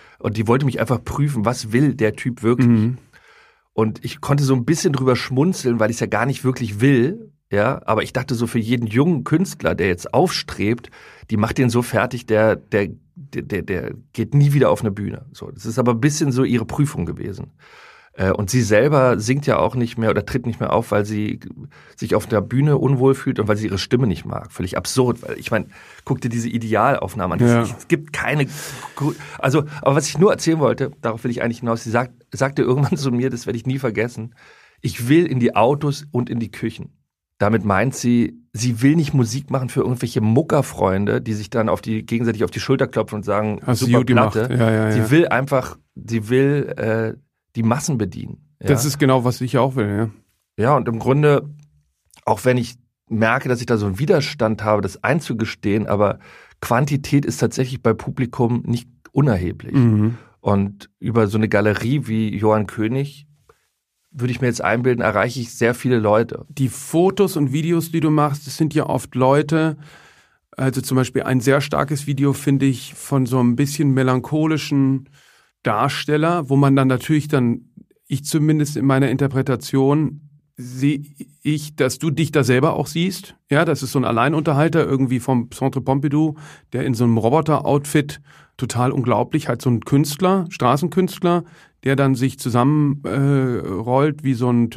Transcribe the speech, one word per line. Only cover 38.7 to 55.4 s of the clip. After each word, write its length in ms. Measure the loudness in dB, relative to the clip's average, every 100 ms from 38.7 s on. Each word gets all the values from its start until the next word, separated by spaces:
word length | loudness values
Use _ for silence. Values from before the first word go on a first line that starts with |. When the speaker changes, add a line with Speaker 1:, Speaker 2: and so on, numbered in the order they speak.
| 2
Speaker 1:
will 140 | 4 4
nicht 180 | 2
Musik 380 | 2 0 -2 -6
machen 160 | -6 -4
für 140 | -2
irgendwelche 380 | -2 -2 -4 0
Muckerfreunde, 1040 | 2 2 2 0 0 0 0 2 0 -2
die 120 | -2
sich 140 | -6 -4
dann 200 | -2 0
auf 120 | -2
die, 240 | -2 -6
gegenseitig 380 | -4 -2 0 0
auf 80 | -2
die 100 | -4
Schulter 280 | -2 0 0
klopfen 300 | -2 -4 -4
und 60 |
sagen, 360 | -2 -2 -2 -4
Speaker 2:
"Hast 180 | -2 0
du 40 | 2
Speaker 1:
"Super 120 | 2
Speaker 2:
gut 100 | 4
gemacht." 240 | 4 2
Speaker 1:
Platte." 200 | 0 -2
Speaker 2:
Ja, 180 | 2 2
ja, 180 | 2 2
Speaker 1:
Sie 80 | 0
Speaker 2:
ja. 120 | 2
Speaker 1:
will 160 | 4 4
einfach, 500 | 2 0 -2 -2 -10 _
sie 340 | -18 -6 -4 0
will, 460 | 2 2 0 -4 -4
äh, 380 | -2 -2 -4 -8 _ _ _ -2
die 80 |
Massen 340 | 0 0 -2 -4
bedienen. 560 | -4 -6 -14 -14 _ -6
Ja? 80 | 0
Speaker 2:
Das 160 | 2
ist 160 | 2 2
genau, 240 | 4 4
was 160 | 2 -2
ich 180 | -2 0
auch 160 | 0
will, 140 | 0 -2
ja. 220 | 0 -2 -6 _ _ _ -2
Speaker 1:
Ja, 200 | 2 2
und 100 | 0
im 140 | -2
Grunde, 500 | 0 2 4 2 0 -12 _ _ _ _ _ _
auch 200 | -4 0
wenn 120 | 2 2
ich 200 | 0 -10 _ _ -6
merke, 400 | 0 2 2 0
dass 100 | -2
ich 80 | 0
da 100 | 0
so 100 | 0
einen 120 | -2
Widerstand 640 | 2 2 0 -2 -2 0
habe, 200 | 0 0
das 200 | 0 -4
einzugestehen, 840 | 0 0 -2 -4